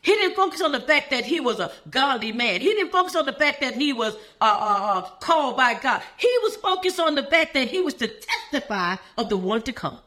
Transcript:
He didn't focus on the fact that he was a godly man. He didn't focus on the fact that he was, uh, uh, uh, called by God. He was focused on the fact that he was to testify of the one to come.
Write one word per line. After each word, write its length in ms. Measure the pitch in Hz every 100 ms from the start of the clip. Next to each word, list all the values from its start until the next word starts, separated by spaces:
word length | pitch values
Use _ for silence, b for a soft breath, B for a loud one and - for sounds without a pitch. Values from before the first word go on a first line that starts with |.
He 100 | -
didn't 240 | 427 370 -
focus 240 | 381 -
on 120 | 339
the 80 | 262
fact 300 | - 294 -
that 120 | 233
he 160 | 233 330
was 220 | 247 208
a 100 | 170 - -
godly 440 | 254 277 254 220
man. 260 | 220 240 185
He 140 | 277
didn't 180 | 427 370
focus 240 | 370 359 349
on 100 | 285
the 60 |
fact 300 | 262 294 285
that 140 | 262 226
he 180 | 294
was, 200 | 247 220 214 B B
uh, 160 | 220 208
uh, 400 | 214 202 202 185
uh, 20 | 180 -
called 340 | - 330 294 262
by 200 | 247 220
God. 260 | 269 220 - -
He 200 | 480 494
was 140 | 427 440
focused 420 | - 370 370 359
on 160 | 330 294
the 80 |
fact 300 | 277 320 320
that 160 | 285 254
he 100 | 370
was 140 | 359
to 160 | - 220
testify 880 | - - 466 - 285 - 202 175 185 B B
of 120 | 226
the 80 | 202
one 240 | 185 220
to 100 | 220
come. 280 | 240 156 -